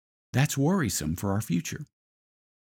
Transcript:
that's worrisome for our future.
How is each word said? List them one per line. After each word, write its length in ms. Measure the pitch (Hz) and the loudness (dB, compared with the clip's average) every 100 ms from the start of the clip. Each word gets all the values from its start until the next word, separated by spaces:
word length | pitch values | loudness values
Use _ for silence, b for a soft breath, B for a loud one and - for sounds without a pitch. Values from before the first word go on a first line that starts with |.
| _ _ _ | _ _ _
that's 240 | 123 151 139 | 0 2 2
worrisome 600 | 147 196 110 - 76 87 | 2 2 0 -2 -2 -2
for 160 | 101 | 0
our 100 | 101 | 0
future. 420 | - 175 - 156 147 _ _ _ _ _ _ _ | 0 -2 -2 -8 -12 _ _ _ _ _ _ _